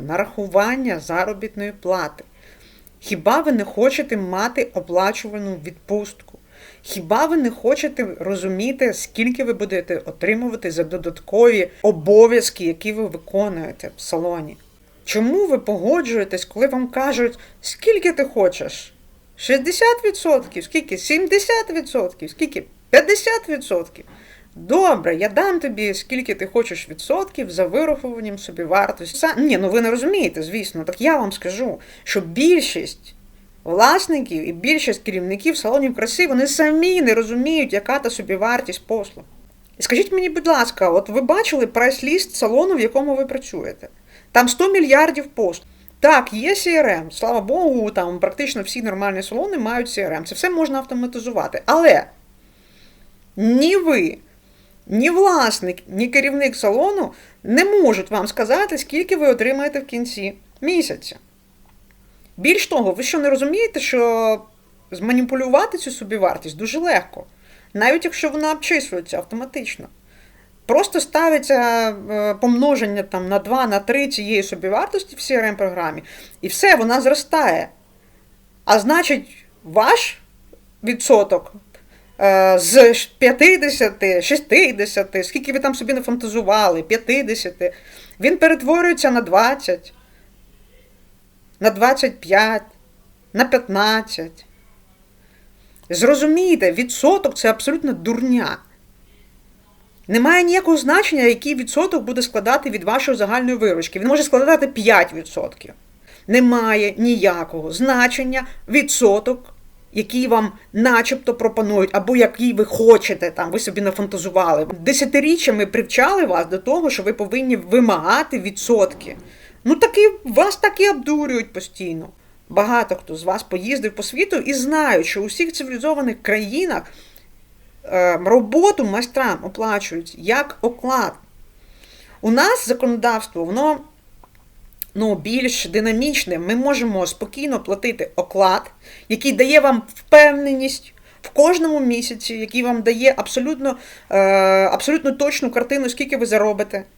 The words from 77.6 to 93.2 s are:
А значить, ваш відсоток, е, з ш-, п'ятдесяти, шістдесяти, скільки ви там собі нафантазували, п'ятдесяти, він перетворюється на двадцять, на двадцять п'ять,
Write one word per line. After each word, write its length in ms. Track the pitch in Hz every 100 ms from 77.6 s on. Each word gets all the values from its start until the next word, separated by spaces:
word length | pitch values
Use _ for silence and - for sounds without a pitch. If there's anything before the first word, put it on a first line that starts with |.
| - _ _ _ _ _ _ _ _ _ -
А 140 | 214
значить, 680 | 214 330 349 269 - - _ _
ваш 540 | 160 185 240 466 - - _ _ _ - _ _
відсоток, 720 | 220 247 - 220 196 175 - 208 _ - _ - _ -
е, 380 | 196 190 190 185
з 340 | 170 262 233
ш-, 160 | 233 - -
п'ятдесяти, 1040 | 247 247 330 370 285 269 214 202 196 180
шістдесяти, 1040 | 175 285 - 285 311 202 202 202 196 190
скільки 300 | - 277 277
ви 60 | 262
там 160 | 269 262
собі 180 | 233
нафантазували, 920 | 262 247 240 226 226 190 214 196 165
п'ятдесяти, 920 | 160 226 226 269 220 220 180 - 180 - - - - -
він 180 | 277 359
перетворюється 720 | 330 330 247 339 349 - 269
на 100 | 240
двадцять, 720 | 185 190 233 277 - 175 - _ _ _ _ _ _ _ _ _ _ _ _ _ _ _ _ -
на 100 | 214
двадцять 500 | 196 247 269 254 -
п'ять, 420 | 160 196 220 220 - _ _ _ _ _